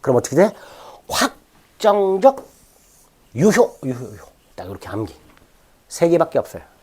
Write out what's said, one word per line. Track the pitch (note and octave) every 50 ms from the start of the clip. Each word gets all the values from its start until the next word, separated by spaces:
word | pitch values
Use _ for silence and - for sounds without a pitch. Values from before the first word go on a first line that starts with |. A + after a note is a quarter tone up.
그럼 | - - B2+
어떻게 | A#2+ A#2+ - -
돼? | C#3+ F#3+ G#3+ - - - - - - - - - - _ _
확정적 | - - - - - - _ _ _ _ _ _ _ _ - A3 G#3 G#3 G3 F#3+ F#3+ F#3+ F#3 C4+ C4+ - - - _ _ _ _ _ _ _ _ _ _ _ _ _ _ _ _ _
유효, | A2 D#3 G#3+ F#3+ A3+ A#3+ - - - -
유효, | C3 B2+ A#2+ B2+ A2 -
유효. | G2 - - _ _ _ _ _
딱 | - -
요렇게 | G2 G2 F#2+ - -
암기. | - G#2 A2 - - - _ _ _ _ _ _ _ _ _ _ _ _ _ _
세 | - - E3+ E3+
개밖에 | E3 E3+ D3+ - - C#3
없어요. | G#2+ - - F2+ - - _ _